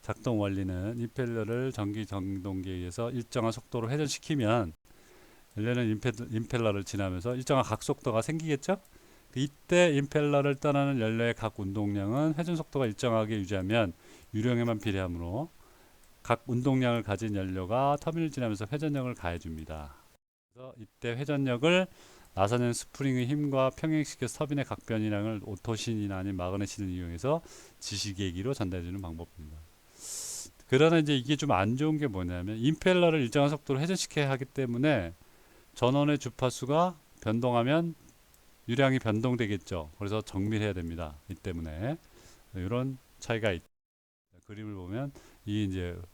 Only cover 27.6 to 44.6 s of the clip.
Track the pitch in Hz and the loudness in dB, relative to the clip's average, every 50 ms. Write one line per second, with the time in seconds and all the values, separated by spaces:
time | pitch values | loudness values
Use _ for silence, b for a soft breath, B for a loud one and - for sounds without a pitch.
27.6 | B B B - - - 104 98 104 104 95 87 101 95 85 90 98 127 139 - | B B B -14 -10 -8 -6 -4 -4 -6 -4 -2 -4 -2 -2 -2 -4 -4 -2 -2
28.6 | 107 92 92 92 85 87 90 98 95 85 80 80 85 - - 87 76 76 76 78 | -2 -4 -2 -4 -6 -6 -8 -8 -8 -8 -10 -10 -12 -14 -14 -18 -16 -16 -16 -18
29.6 | 80 - - _ - B B B B B B B B B B B B B - - | -18 -20 -20 _ -20 B B B B B B B B B B B B B -18 -20
30.6 | - - 127 131 151 165 170 165 151 147 147 131 120 127 151 139 151 143 113 90 | -2 2 6 6 8 8 8 6 6 4 2 2 2 0 0 0 2 2 4 4
31.6 | 98 107 120 135 151 156 156 147 147 135 98 92 90 87 90 87 87 101 110 110 | 4 2 2 2 2 2 2 2 0 0 0 -2 -2 -2 -4 -4 -4 -4 -4 2
32.6 | 117 143 160 - - 185 180 180 175 170 160 156 131 113 - 147 143 143 151 143 | 2 2 2 4 4 4 6 6 6 6 4 4 0 2 4 4 4 4 2 -2
33.6 | - - 135 131 156 170 185 175 - - - 156 143 135 135 123 135 - - 139 | -2 -2 0 0 0 0 0 -2 -4 -2 0 0 2 2 0 -2 -2 -6 -4 -4
34.6 | 135 120 120 120 135 156 147 117 87 85 87 - b b b b b b b b | -2 -2 0 2 4 4 4 2 0 -4 -8 -14 b b b b b b b b
35.6 | b b b - 123 123 135 143 143 147 147 139 - 123 - - 131 127 120 - | b b b 2 2 4 4 4 4 4 2 2 0 -6 -4 0 0 0 0 -2
36.6 | 127 123 143 160 175 185 170 - _ _ - - - 110 110 117 120 127 120 120 | -2 0 2 4 4 2 0 -6 _ _ -20 -6 -2 0 0 2 2 2 2 4
37.6 | 117 127 147 165 170 170 156 - - - - _ _ _ - _ _ - - _ | 4 4 4 4 2 0 -4 -8 -18 -20 -20 _ _ _ -20 _ _ -20 -20 _
38.6 | - - 117 131 139 135 131 127 - 113 104 107 113 127 123 113 120 101 104 92 | -4 -2 2 4 4 4 4 2 2 2 0 2 2 2 2 2 0 0 0 -4
39.6 | - - 98 87 78 78 - - 101 98 104 110 107 - - 95 98 107 110 104 | -4 -6 -6 -6 -6 -8 -10 -6 -4 -2 -2 -2 -2 -2 -4 -2 0 0 0 0
40.6 | 107 104 95 92 85 82 85 82 85 76 76 76 _ - 92 - - 101 87 82 | 0 0 -2 -2 -4 -6 -6 -6 -8 -8 -10 -14 _ -14 -14 -8 -8 -6 -6 -6
41.6 | 82 80 78 80 101 131 160 165 - B B B B B B B B _ - 95 | -6 -6 -6 -4 -4 -4 -4 -6 -10 B B B B B B B B _ -8 -6
42.6 | 90 95 120 123 131 135 131 127 - _ - - - - 120 113 107 107 92 80 | -4 -2 -2 -2 -2 -4 -6 -10 -14 _ -20 -18 -4 -4 -2 0 2 0 0 0
43.6 | - _ _ _ _ _ _ _ _ _ _ _ _ _ _ 87 _ - 107 101 | -6 _ _ _ _ _ _ _ _ _ _ _ _ _ _ -20 _ -16 -14 -12